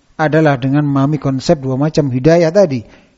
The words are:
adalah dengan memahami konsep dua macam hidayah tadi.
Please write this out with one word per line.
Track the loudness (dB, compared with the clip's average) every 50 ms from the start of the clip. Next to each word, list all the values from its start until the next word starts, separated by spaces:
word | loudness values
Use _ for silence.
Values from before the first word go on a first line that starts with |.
| _ _ _
adalah | -4 -2 0 2 2 2 2 0
dengan | 0 -2 -2 0 0 0 0
memahami | 0 0 0 0 -2 -2
konsep | -4 -4 -4 -2 0 0 -2 0
dua | -2 -4 -4
macam | -2 -2 -2 0 -2 -2 -2
hidayah | -2 0 2 2 4 4 2 2
tadi. | 2 2 2 2 0 -4 -8 -12 -20 -20 _ _ _